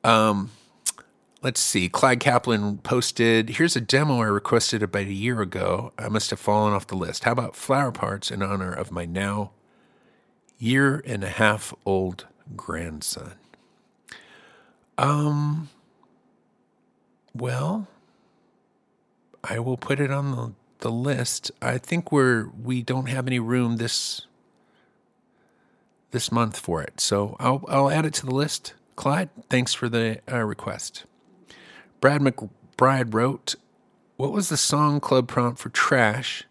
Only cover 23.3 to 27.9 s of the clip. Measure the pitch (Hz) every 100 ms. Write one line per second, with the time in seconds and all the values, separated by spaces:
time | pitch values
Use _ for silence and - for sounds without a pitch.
23.3 | 123 113 127 120 113 117 - - - -
24.3 | _ _ _ _ _ _ _ _ _ _
25.3 | _ _ _ _ _ _ _ _ 120 -
26.3 | 117 113 - - 80 - - - 101 101
27.3 | - 123 139 - 139 139